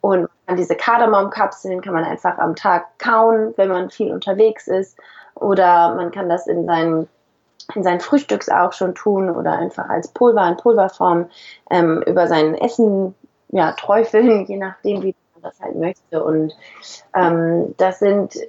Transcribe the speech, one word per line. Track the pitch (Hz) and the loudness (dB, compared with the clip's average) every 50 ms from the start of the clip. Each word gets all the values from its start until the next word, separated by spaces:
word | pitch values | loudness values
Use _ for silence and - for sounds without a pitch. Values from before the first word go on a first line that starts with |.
Und | - 208 196 185 | 2 2 2 2
man | 170 - _ _ _ | 0 -2 _ _ _
kann | - 180 | -6 -4
diese | 180 180 - 180 | -4 -2 -2 -4
Kardamomkapseln | - - - 233 240 240 220 214 196 190 202 - 220 208 - - - - 190 185 185 185 | -2 0 0 2 2 4 4 4 2 2 0 -2 -2 -2 -4 -4 -10 -10 -8 -8 -8 -6
kann | 196 180 | -4 -4
man | 160 170 | -4 -4
einfach | 175 156 156 _ 185 - - | -4 -6 -4 _ -4 -2 -2
am | - 165 160 | -2 -4 -4
Tag | - - 202 180 170 175 - _ _ | -2 0 0 0 0 -2 -6 _ _
kauen, | - 247 233 220 226 226 226 220 220 220 226 | -2 0 2 4 4 4 4 2 0 -4 0
wenn | - 196 190 | 0 0 0
man | 185 180 185 185 | 0 -4 -4 -6
viel | - - 220 - - | -6 -6 -4 -4 -4
unterwegs | 185 - 202 196 196 214 220 214 - - | -6 -4 -4 2 2 2 2 2 -2 -6
ist, | - - 185 196 - _ - - - - - - - _ | -4 -2 -2 -2 -4 _ -20 -20 -20 -20 -20 -20 -20 _
oder | - - 208 196 190 185 175 175 175 170 170 175 | -6 -2 0 2 4 4 4 6 6 4 4 2
man | 185 175 175 | -2 -6 -6
kann | 170 202 185 175 | -6 -6 -4 -2
das | 170 180 - | -2 -4 -2
in | - - 175 165 | -4 -2 -2 0
sein, | 170 170 165 165 170 160 160 160 - _ _ _ _ _ _ _ _ _ _ - _ - | -2 0 0 0 0 0 -2 -2 -6 _ _ _ _ _ _ _ _ _ _ -18 _ -8
in | 214 185 | -4 -2
sein | 185 180 180 | -2 -2 -2
Frühstücks | - - - 285 285 - 208 196 - - | -2 0 0 0 0 0 -4 -4 -2 0
auch | - 180 180 185 - | 2 2 2 0 -2
schon | - 196 185 185 | -4 -4 -4 -4
tun | - - 214 202 190 190 185 | -2 -2 0 0 0 0 -2
oder | 170 - 175 165 156 | -4 -4 -2 -2 -2
einfach | - 165 - - - - - | -2 -4 -6 -6 -10 -6 -4
als | - - 170 - | -4 -6 -6 -8
Pulver, | _ - 247 240 226 220 190 170 | _ 2 4 4 4 4 2 0
in | 175 | -2
Pulverform, | 175 - 240 226 214 190 190 - - 185 180 170 170 175 175 _ - - - - _ _ - | 0 2 2 4 4 2 0 0 0 0 2 2 2 -2 -4 _ -20 -20 -20 -20 _ _ -2
ähm, | - 180 170 165 160 - - | 0 2 2 2 2 0 0
über | - 175 185 170 | 0 2 2 2
sein | - 170 160 151 156 160 | 2 2 2 2 2 0
Essen, | - - 233 - - 233 214 202 196 196 185 190 _ _ _ _ _ _ _ | -2 -4 -4 0 2 2 2 2 0 -2 -4 -6 _ _ _ _ _ _ _
ja, | - 190 165 - - | -2 0 0 0 -2
träufeln, | - - - 202 220 226 226 - 214 233 247 226 208 190 | -6 -2 0 2 2 2 2 2 4 4 6 4 2 0
je | - 202 | -4 -8
nachdem, | 196 196 190 190 _ _ 202 202 196 185 | -8 -8 -10 -12 _ _ -4 -4 -2 -4
wie | 190 185 _ _ _ _ | -6 -6 _ _ _ _
man | 170 170 | _ -18
das | - - _ | -18 -16 _
halt | 190 190 - | -12 -10 -6
möchte. | - 165 175 196 _ _ _ - 160 - | -4 -4 -6 -6 _ _ _ -4 -4 -2
Und, | 160 160 156 156 156 - _ - - - - - - - - _ _ - | 0 0 0 -2 -4 -6 _ -20 -20 -20 -20 -20 -20 -20 -20 _ _ -2
ähm, | 185 180 170 170 165 165 165 170 170 - - - - | 0 0 2 2 0 0 0 0 -2 -2 -4 -2 -2
das | 185 185 185 - | -2 -2 0 0
sind | 208 202 196 202 196 - - - - | 0 2 2 2 -2 -4 -8 -14 -16